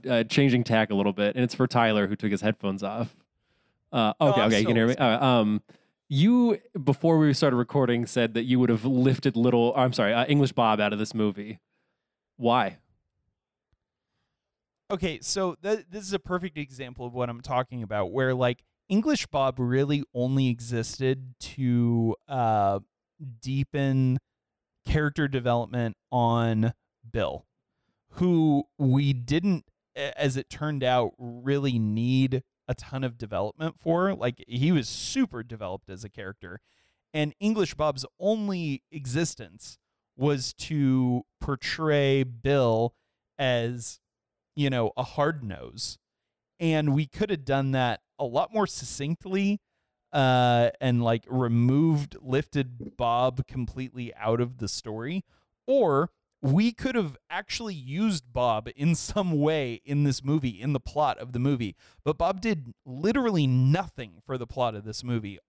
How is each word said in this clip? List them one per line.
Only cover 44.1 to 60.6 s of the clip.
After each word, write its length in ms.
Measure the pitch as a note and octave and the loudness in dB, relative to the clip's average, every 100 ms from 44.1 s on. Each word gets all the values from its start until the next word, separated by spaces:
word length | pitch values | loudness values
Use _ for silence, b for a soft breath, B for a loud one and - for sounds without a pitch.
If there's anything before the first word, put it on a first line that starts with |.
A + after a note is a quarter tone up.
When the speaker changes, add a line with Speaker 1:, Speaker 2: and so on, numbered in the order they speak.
| _ _ _ _ D3 | _ _ _ _ -2
Speaker 2:
you 140 | C#3 | 0
know, 220 | B2+ A2 - | 0 0 -2
a 60 | |
hard 400 | B2+ - D3 D3+ | -6 -2 -2 -2
nose. 540 | A2 D2+ B1 G#2 - - _ _ _ _ _ _ | -10 -12 -14 -12 -12 -12 _ _ _ _ _ _
And 340 | E3 D#3 D3+ C#3+ | -2 0 2 0
we 100 | D3 | -2
could 240 | - G#3 | -4 -4
have 160 | E3 C3+ | -4 -2
done 260 | C3+ C3+ | 0 0
that 300 | C3 B2 G#2 _ - | 0 0 -2 _ -8
a 80 | B2 | -4
lot 280 | C3 - | -2 0
more 140 | A3 F#3+ | -2 -2
succinctly, 920 | - C3 - C#3 E3+ F#3 G3 G3 G#3 - _ _ _ _ | -4 -10 -6 -6 -6 -4 0 0 -2 -6 _ _ _ _
uh, 560 | D3 C3 B2+ B2 A#2+ A#2+ - | 0 4 4 4 4 2 2
and, 240 | C3 A#2+ | 0 2
like, 220 | A#2 A#2 - | 2 0 -2
removed, 880 | B2+ A#2+ A#2 B2 C#3 E3 D3 C#3+ - | -2 2 2 4 4 4 2 -2 -12
lifted 720 | C3 C3+ - C#3+ B2+ A#2+ - - | -4 -4 -2 -4 -4 -8 -16 -6
Bob 500 | A#2+ A#2+ B2+ B2+ - | -2 0 0 -2 -6
completely 640 | B2+ A2+ B2+ C3 B2+ A#2+ - | -8 -8 -8 -12 -10 -12 -6
out 240 | A2 A#2 | -2 0
of 200 | A#2+ B2 | -2 -4
the 80 | G#2 | -8
story. 580 | - A2+ G#2+ B2+ F#3 - _ _ _ - | -8 -8 -8 -6 -8 -10 _ _ _ 0
Or 440 | C4+ F#3 C#3 E3+ - _ _ | 2 4 2 0 -6 _ _
we 320 | C#3 E3 A#3 | 2 4 2
could 220 | - C4 | 0 -2
have 240 | B3 D#3+ B2+ _ | -2 -2 -8 _
actually 440 | F3 G#3 - A3+ | -10 -8 -8 -8
used 580 | E3 C3 D#3+ A3 E3 B2 | -10 -8 -2 0 0 -4
Bob 380 | B2 B2 A2 A#2 C3+ | 0 2 0 -4 -2
in 180 | D#3 | 0
some 460 | D#3+ - G#3+ F#3 D3+ | 0 -2 -2 0 2
way 420 | D3+ D#3 B2+ A#2 | 2 0 -2 -6
in 200 | C#3 C#3+ | -4 0
this 200 | C#3+ B2+ | 2 0
movie, 380 | C3 D#3 C3 F#2+ | 0 0 -2 -4